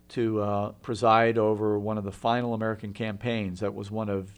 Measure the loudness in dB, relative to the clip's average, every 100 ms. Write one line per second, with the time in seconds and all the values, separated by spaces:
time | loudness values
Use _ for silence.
0 | -10 -2 0 0 0 0 -2 -6 -8 2
1 | 6 6 6 4 2 2 0 0 -2 -4
2 | -6 -4 0 0 0 -2 -2 -4 -6 -6
3 | -6 -4 -4 -2 -4 -4 -6 -6 -8 -6
4 | -4 -4 -6